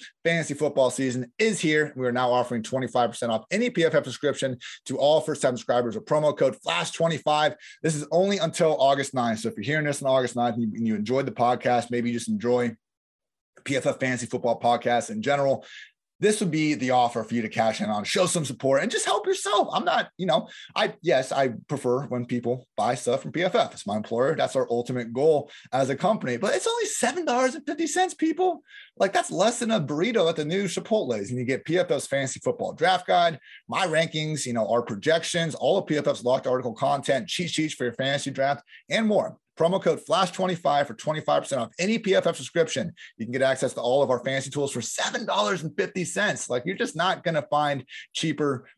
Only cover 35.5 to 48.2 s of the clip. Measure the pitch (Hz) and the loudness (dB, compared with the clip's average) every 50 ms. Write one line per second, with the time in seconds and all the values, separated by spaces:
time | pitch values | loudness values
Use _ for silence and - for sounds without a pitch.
35.5 | 147 - 117 135 185 196 - - 156 143 - 147 135 113 113 123 127 120 - 131 | -4 -2 2 2 2 2 2 0 -2 0 0 0 -2 0 2 0 0 2 2 0
36.5 | 127 131 127 123 110 - 139 139 143 135 - - 139 127 107 - - - 175 156 | -2 0 -2 -4 -6 -2 0 0 0 0 0 0 0 0 0 -4 -4 -4 -4 -4
37.5 | - - 156 151 - - 127 120 117 - 131 135 139 139 - 139 127 135 135 139 | -2 -2 -2 -2 -2 -4 -4 -4 -4 -2 -2 -2 -2 -2 -4 -4 -4 -2 0 0
38.5 | 143 139 - _ - - _ - 147 214 226 214 208 170 110 - - _ _ _ | 0 -2 -6 _ -20 -20 _ -2 -2 0 2 4 2 2 2 0 -6 _ _ _
39.5 | _ - 160 170 185 190 - 180 151 - - - 156 180 190 175 - - 190 185 | _ 0 2 2 2 2 2 2 0 0 0 0 2 2 2 0 0 -2 -2 -2
40.5 | 180 170 - 175 143 143 143 - - - - 151 156 156 147 - 147 143 139 - | -2 0 0 2 2 2 2 0 -4 -8 -4 -4 -4 -2 0 2 0 0 0 0
41.5 | 143 127 117 110 _ - 175 208 226 226 226 190 190 185 185 170 160 - 131 - | -4 -4 -4 -4 _ -4 -2 0 0 0 2 2 2 4 4 2 -2 -2 -8 -4
42.5 | - 170 160 160 - 131 107 85 - - - - _ - 113 113 120 127 131 131 | 0 0 0 2 0 -4 -4 -6 -8 -12 -20 -20 _ -10 -8 -6 0 2 2 2
43.5 | 131 131 143 127 - - 117 120 127 143 139 131 127 117 - 135 135 135 131 139 | 2 2 0 -2 -2 -2 0 2 4 4 4 4 2 0 0 -2 -4 -2 -4 -4
44.5 | 127 147 143 135 - 123 113 - - - - - - 330 226 185 196 190 208 208 | -4 -4 -4 -2 -2 -6 -6 -6 -6 -4 -4 -4 -4 -4 -4 -2 0 0 2 0
45.5 | 196 165 151 151 - - 190 180 - 190 170 - - 196 208 202 143 117 - - | 0 -2 -4 -8 -4 -4 -4 -4 -2 -6 -6 -4 -2 -2 0 0 0 -2 -4 -4
46.5 | 123 123 123 165 196 - 233 233 - 156 170 185 175 143 - 170 160 151 135 - | -4 -4 -2 -4 -4 -4 -4 -6 -2 -2 0 0 0 0 -2 -2 -2 -2 -2 0
47.5 | 147 147 151 143 143 131 120 _ - - - _ - - | 0 2 2 2 0 -4 -6 _ -16 -18 -18 _ -8 -4